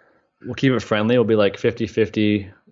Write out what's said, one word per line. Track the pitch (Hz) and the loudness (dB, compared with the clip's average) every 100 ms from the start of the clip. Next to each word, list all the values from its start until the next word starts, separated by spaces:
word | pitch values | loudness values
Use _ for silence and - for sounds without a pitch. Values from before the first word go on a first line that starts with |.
| _ _ _ _ | _ _ _ _
we'll | - | -12
keep | 117 135 | -2 0
it | 120 | 0
friendly. | - 107 107 123 | 0 0 2 2
We'll | 107 | 2
be, | 110 | 2
like, | 101 - | 2 0
fifty | 120 - 107 | -2 -2 -4
fifty, | - 101 110 107 104 95 - _ | -2 -2 0 0 0 -4 -16 _